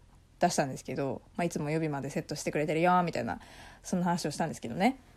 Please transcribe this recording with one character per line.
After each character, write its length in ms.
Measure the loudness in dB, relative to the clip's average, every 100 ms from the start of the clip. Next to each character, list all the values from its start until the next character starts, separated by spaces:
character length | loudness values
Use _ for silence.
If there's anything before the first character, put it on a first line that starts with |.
| -14 -20 -20 0
出 100 | 2
し 80 | 2
た 80 | -2
ん 40 |
で 60 | -4
す 80 |
け 120 | -8 -4
ど、 260 | -4 -4 -8 -4
ま 60 |
あ、 20 | -2
い 40 |
つ 100 | -2
も 100 | -2
予 80 | 0
備 100 | 0
ま 140 | -2
で 80 | -4
セ 100 | -4
ッ 40 |
ト 120 | -4 -6
し 80 |
て 80 | -2
く 60 | -2
れ 80 | 0
て 80 |
る 80 | 4
よ、 200 | 6 6
み 100 | 4
た 80 | 0
い 20 |
な、 160 | -4 -6 -10 -20 -20 -18
そ 120 | -4 0
の 80 |
話 240 | 2 0 0
を 40 |
し 40 | -2
た 100 | -4
ん 40 |
で 60 | -4
す 40 |
け 80 | -6
ど 80 | 2
ね。 240 | 2 2 -8